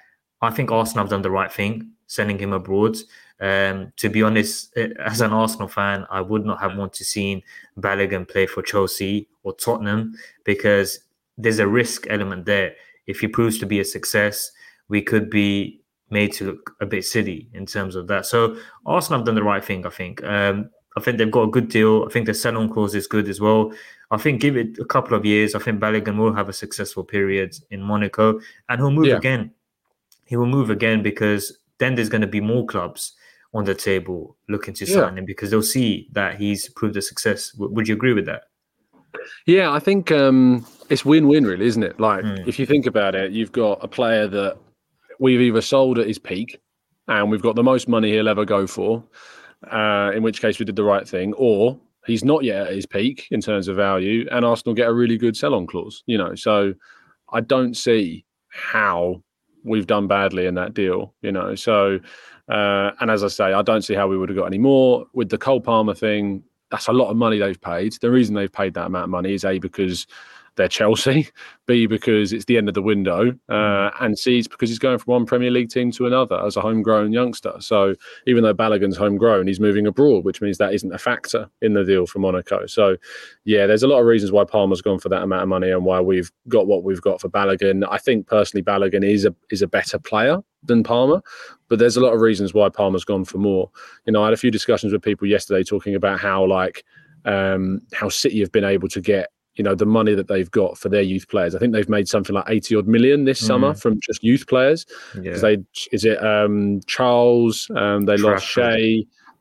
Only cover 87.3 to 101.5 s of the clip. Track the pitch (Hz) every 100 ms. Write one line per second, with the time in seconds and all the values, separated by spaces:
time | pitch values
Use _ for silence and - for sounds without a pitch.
87.3 | 101 98 95 98 95 98 101 - 113 -
88.3 | 107 101 101 92 98 98 98 101 104 98
89.3 | 87 _ 98 95 101 - - - 107 123
90.3 | 175 - _ - 117 110 120 131 180 -
91.3 | - - - _ 113 120 113 127 113 113
92.3 | 98 98 104 101 - 101 95 - 98 92
93.3 | 98 101 95 92 - - - - 107 107
94.3 | 113 123 110 - 110 104 101 - 101 101
95.3 | 101 - 98 92 101 104 98 98 95 101
96.3 | 95 95 95 92 - _ _ _ _ -
97.3 | 98 95 95 92 95 - - 104 - -
98.3 | 107 95 110 101 98 92 104 92 98 -
99.3 | _ _ - 101 95 107 110 107 101 92
100.3 | 95 87 113 92 - - 101 98 95 -
101.3 | 104 87